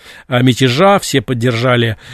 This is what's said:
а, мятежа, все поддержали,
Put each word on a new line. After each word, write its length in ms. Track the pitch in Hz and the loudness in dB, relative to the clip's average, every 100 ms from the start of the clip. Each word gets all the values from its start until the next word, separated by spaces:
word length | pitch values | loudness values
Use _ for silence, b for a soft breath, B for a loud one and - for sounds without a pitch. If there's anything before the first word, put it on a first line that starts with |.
| B B - | B B -6
а, 120 | 123 | 0
мятежа, 580 | 127 120 131 127 196 202 | 2 2 0 2 2 2
все 220 | - 139 | 0 -4
поддержали, 800 | - 123 123 113 127 120 117 110 B | -2 -4 -2 -2 0 0 0 -4 B